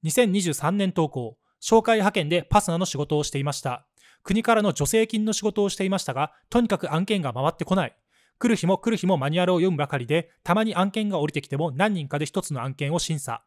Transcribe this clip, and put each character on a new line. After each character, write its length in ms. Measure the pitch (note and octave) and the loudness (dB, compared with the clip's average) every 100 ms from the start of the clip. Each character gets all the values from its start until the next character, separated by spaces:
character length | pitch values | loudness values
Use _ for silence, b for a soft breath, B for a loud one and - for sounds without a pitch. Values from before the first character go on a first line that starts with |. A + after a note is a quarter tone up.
二 80 | D#3 | -2
千 200 | - A#3 | 2 2
二 120 | F#3+ | 2
十 100 | F3 | 0
三 240 | C#3+ D3 G3+ | -2 -2 0
年 160 | G3 | 0
投 160 | F3+ D#3 | 0 -2
稿。 300 | C#3 A#2 - _ _ | -2 -10 -12 _ _
紹 180 | - A3+ | 4 4
介 180 | A3 A3 | 6 2
派 180 | G3 G#3 | 2 0
遣 120 | D3+ | 0
で 140 | F3 | 0
パ 180 | - G#3+ | 2 2
ス 80 | - | 2
ナ 80 | E3+ | -2
の 80 | |
仕 140 | F#3 C3 | -2 -4
事 180 | D3 D3+ | -2 -2
を 80 | |
し 60 | C#3+ | -2
て 80 | C#3 | -4
い 60 | |
ま 80 | C#3 | -4
し 80 | C#3 | -4
た。 240 | C#3+ B2 _ _ b b | -6 -8 _ _ b b
国 200 | - G3+ | -2 0
か 140 | A3+ A3 | 2 2
ら 60 | |
の 140 | G#3 - | 2 0
助 80 | |
成 220 | C#3+ A3 A3 | 0 2 2
金 180 | A3 | 0
の 80 | G#3+ | -2
仕 100 | G#3 | 0
事 200 | G#3 G3+ | -2 0
を 80 | G3+ | -2
し 60 | - | 0
て 100 | F#3+ | -2
い 40 | |
ま 80 | F#3+ | -2
し 60 | |
た 80 | - | -4
が、 200 | B2+ D3+ b b | -4 -4 b b
と 100 | A#3+ | 0
に 80 | A#3 | 2
か 80 | F#3+ | 0
く 160 | - | 0
案 140 | D3+ G3 | -2 0
件 160 | G#3 | -2
が 100 | D3 | -2
回 140 | A#2 C#3+ | -2 -2
っ 80 | - | -2
て 80 | |
こ 120 | - F#3 | 0 0
な 100 | C3+ | 0
い。 100 | _ _ _ _ _ | _ _ _ _ _
来 100 | B3 | 2
る 80 | G#3+ | 2
日 100 | E3 | 2
も 100 | F#3+ | 2
来 140 | - | 2
る 80 | A3+ | 0
日 80 | F3+ | 2
も 100 | F3+ | 0
マ 140 | C#3 | 2
ニ 80 | E3 | 2
ュ 40 | |
ア 40 | F3+ | 2
ル 80 | |
を 40 | F3+ | 4
読 120 | F#3 | 2
む 80 | D#3 | 0
ば 100 | C#3+ | -2
か 80 | C#3+ | -4
り 100 | A#2+ | 0
で、 260 | D#3 E3 _ | -2 -2 _
た 120 | - | 0
ま 100 | F3+ | 2
に 100 | A3 | 2
案 160 | F3 F#3+ | 0 0
件 180 | A3 G#3 | 0 -2
が 100 | F3+ | -2
降 100 | D3+ | -2
り 40 | |
て 80 | D3+ | -4
き 80 | - | -6
て 80 | C#3 | -4
も 140 | D#3+ | -4
何 240 | C3+ G#3 | 0 0
人 140 | F#3+ C#3 | 0 -4
か 100 | D3+ | -4
で 80 | D#3 | -4
一 160 | - | -4
つ 100 | - | -4
の 100 | C#3 | -6
案 120 | B2+ | -6
件 180 | C3+ C#3+ | -4 -2
を 60 | E3 | -2
審 200 | - D#3 | -2 -6
査。 240 | C3+ A#2 | -6 -12